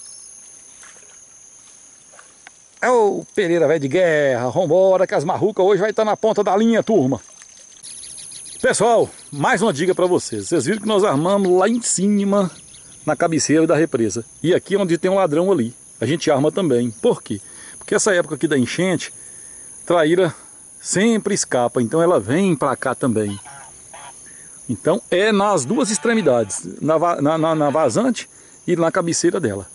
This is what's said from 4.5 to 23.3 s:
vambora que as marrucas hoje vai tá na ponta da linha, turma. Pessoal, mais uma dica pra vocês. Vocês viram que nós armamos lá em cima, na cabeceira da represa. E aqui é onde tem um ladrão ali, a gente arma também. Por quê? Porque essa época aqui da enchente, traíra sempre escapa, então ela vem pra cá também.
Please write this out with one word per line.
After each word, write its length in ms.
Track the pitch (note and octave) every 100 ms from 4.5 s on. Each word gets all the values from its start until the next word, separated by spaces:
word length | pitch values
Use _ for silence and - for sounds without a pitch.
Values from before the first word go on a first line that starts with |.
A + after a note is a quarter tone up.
vambora 560 | D3 F3+ F3 F#3+ F#3 F#3
que 80 |
as 80 | G3
marrucas 420 | D3 C#3+ F3+ G#3+
hoje 160 | F#3 G3+
vai 120 | G#3+
tá 120 | G#3
na 120 | A3 G3
ponta 260 | A3 G#3
da 140 | G#3 F#3+
linha, 260 | A3+ A3+
turma. 380 | - A3 C3 B2 - - - - - - - - - - - - - -
Pessoal, 480 | B3+ G3+ G#3+ A3+ B2+ - -
mais 320 | D3 F3+ A#3
uma 100 | G#3+
dica 220 | C#3 F#3
pra 120 | F3 F3+
vocês. 420 | E3+ - A2 F#2+
Vocês 180 | - B2+
viram 140 | G#3+
que 80 | G#3
nós 160 | G#3
armamos 520 | G3+ C#3 E3+ G3+ F#3+ F3+
lá 120 | G3
em 120 | A#3+
cima, 720 | - - G3+ G#3 G3 G3+ F#3 - - - - - -
na 80 |
cabeceira 540 | D3 E3+ D#3+ - D3+ D#3+
da 80 | D3+
represa. 480 | D#3+ B2+ A2+ A#2 A2 -
E 100 | D3+
aqui 220 | E3+ -
é 40 | G3
onde 200 | F#3+ D#3+
tem 100 | F#3
um 60 |
ladrão 380 | F#3+ F#3 D3 F#3
ali, 200 | F#3 A#2 - - -
a 60 | A2+
gente 220 | D#3 D#3
arma 220 | C#3 D3+
também. 400 | F3+ F3+ A#2+ B2
Por 320 | G#2+ A#3+ F#3+
quê? 180 | - G#2 - - - -
Porque 160 | -
essa 180 | G#3 -
época 220 | F3+ D3+
aqui 140 | D3 E3
da 100 | D3
enchente, 560 | A#2+ - F#3 E3+ - - - - - - - - -
traíra 480 | F3 D#3 F3+ F3+ - - - - -
sempre 520 | - F3 A3 A3 G3
escapa, 480 | G3 - C3 A#2+ -
então 220 | A#2 D#3+
ela 160 | E3+ E3
vem 380 | G2+ D3 G3 D3+
pra 180 | C#3+
cá 180 | B2 C3+
também. 460 | A#2+ C#3 G#2+ G#2